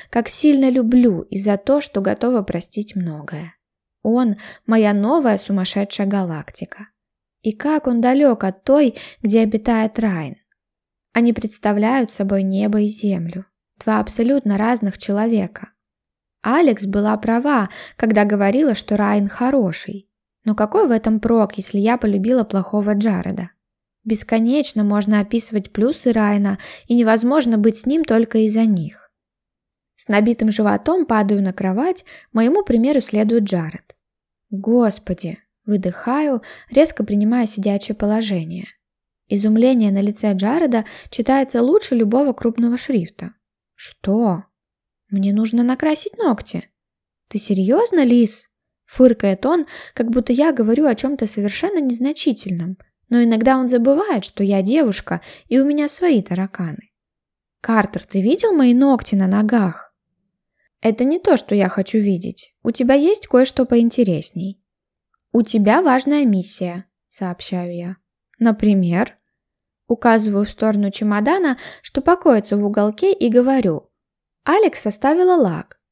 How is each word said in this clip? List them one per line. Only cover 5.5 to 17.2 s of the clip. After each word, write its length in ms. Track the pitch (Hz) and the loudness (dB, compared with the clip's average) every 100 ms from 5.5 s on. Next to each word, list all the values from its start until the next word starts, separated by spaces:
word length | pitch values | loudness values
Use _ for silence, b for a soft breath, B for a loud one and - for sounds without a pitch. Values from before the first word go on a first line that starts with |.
| 202 185 202 202 - 196 | -2 -2 -4 -4 -4 -2
галактика. 800 | 202 185 156 - - 175 - 208 _ _ _ _ _ | -2 -4 -8 -12 -16 -16 -16 -20 _ _ _ _ _
И 120 | 220 | -6
как 340 | 214 285 302 262 | -4 -2 -2 0
он 140 | 233 | 0
далёк 420 | 247 269 285 226 | 2 4 4 2
от 220 | 190 185 - | -2 -4 2
той, 300 | 285 269 B B B | 4 4 B B B
где 200 | 208 220 | 0 2
обитает 580 | 220 214 220 226 220 220 | 2 0 0 0 0 -2
Райан. 360 | 220 175 147 - _ _ _ _ _ _ _ | -2 -4 -8 -14 _ _ _ _ _ _ _
Они 180 | 240 240 | 0 2
представляют 800 | 226 214 - 208 208 214 269 226 | 0 -6 -4 -2 0 2 0 -2
собой 320 | - 196 196 | -4 -2 -2
небо 380 | 190 190 208 214 | 0 0 0 0
и 60 | 208 | -2
землю. 580 | 214 208 185 165 180 - _ _ _ | -2 -4 -2 -6 -10 -16 _ _ _
Два 160 | - 214 | -2 -2
абсолютно 580 | 214 - 233 277 214 196 | -2 -2 0 0 0 0
разных 400 | 220 240 202 - | 0 0 -2 -6
человека. 720 | - 202 226 226 185 - - _ _ _ _ _ _ _ | -4 -2 0 -2 -2 -8 -20 _ _ _ _ _ _ _
Алекс 440 | - 277 320 208 196 | -2 2 2 2 -2
была 300 | 202 208 | -2 0
права, 520 | 214 | -2